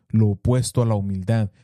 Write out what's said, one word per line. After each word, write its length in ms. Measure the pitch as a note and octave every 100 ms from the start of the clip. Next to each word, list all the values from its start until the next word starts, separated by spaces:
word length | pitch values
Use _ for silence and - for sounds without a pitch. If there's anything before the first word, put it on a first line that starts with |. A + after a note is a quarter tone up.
| _
lo 200 | A2 G#2+
opuesto 520 | G2 - B2+ A#2+ -
a 60 | A#2+
la 80 |
humildad, 560 | G#2+ G2 F#2+ F#2 A2+ G#2 _